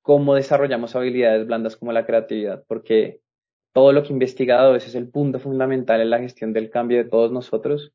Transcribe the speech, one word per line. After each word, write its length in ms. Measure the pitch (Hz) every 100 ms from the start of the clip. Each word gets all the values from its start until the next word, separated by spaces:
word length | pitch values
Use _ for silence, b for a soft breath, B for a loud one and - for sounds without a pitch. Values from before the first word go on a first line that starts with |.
cómo 340 | - 143 143
desarrollamos 600 | 139 135 147 139 120 117 -
habilidades 500 | 127 123 117 110 110
blandas 300 | 120 113 -
como 160 | 120
la 140 | 117 113
creatividad, 580 | 113 113 113 104 92 _
porque 540 | 113 - 110 104 - _ _ _ _ _
todo 180 | - 139
lo 100 | 143
que 60 | 147
he 40 |
investigado, 640 | 135 123 - 127 123 135 123
ese 120 | -
es 60 |
el 160 | 127 123
punto 280 | 143 143 127
fundamental 600 | 139 135 131 131 127 113
en 80 | 113
la 120 | 120
gestión 340 | 123 - 113
del 160 | 110 110
cambio 260 | 120 120 120
de 140 | 117
todos 220 | 113 117
nosotros 600 | 127 123 113 135 147 147